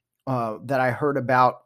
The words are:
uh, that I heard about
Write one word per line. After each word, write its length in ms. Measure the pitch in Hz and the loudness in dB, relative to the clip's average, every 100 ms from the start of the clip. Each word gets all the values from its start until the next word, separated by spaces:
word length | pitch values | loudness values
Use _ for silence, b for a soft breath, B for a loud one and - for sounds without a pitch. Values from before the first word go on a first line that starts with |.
| _ _ - | _ _ -6
uh, 320 | 127 117 107 | -4 -4 -6
that 160 | 123 135 | -4 -2
I 100 | 127 | 0
heard 260 | 117 147 135 | 0 -2 -2
about 460 | 123 127 127 - | 0 4 4 2